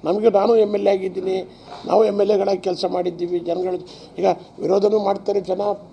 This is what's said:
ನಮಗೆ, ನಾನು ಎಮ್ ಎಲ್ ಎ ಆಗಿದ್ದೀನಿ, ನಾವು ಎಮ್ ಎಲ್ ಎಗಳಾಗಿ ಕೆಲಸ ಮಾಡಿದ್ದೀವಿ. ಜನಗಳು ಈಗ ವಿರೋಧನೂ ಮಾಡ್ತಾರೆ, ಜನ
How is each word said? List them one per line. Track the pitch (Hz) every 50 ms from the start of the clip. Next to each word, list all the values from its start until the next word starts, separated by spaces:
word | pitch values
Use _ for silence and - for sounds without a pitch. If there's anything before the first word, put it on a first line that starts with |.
| -
ನಮಗೆ, | 156 180 214 214 233
ನಾನು | 196 202 196 233 233
ಎಮ್ | 226 214 208 208
ಎಲ್ | 202 202
ಎ | 202
ಆಗಿದ್ದೀನಿ, | 196 190 190 190 185 190 185 190 190 190 180 - - - - - - - -
ನಾವು | - - 202 220
ಎಮ್ | 214 202 202
ಎಲ್ | 202 196
ಎಗಳಾಗಿ | 214 196 196 202 196 185
ಕೆಲಸ | - 190 175 - -
ಮಾಡಿದ್ದೀವಿ. | 180 185 180 175 180 170 165 175 175 180 175
ಜನಗಳು | 170 175 170 175 185 185 180 180 - - - - - - - -
ಈಗ | 180 190 180 - - - - -
ವಿರೋಧನೂ | - 160 190 202 196 208 214 214
ಮಾಡ್ತಾರೆ, | 202 196 202 196 - - 202 202
ಜನ | 180 175 185 180 202 208 196 - - -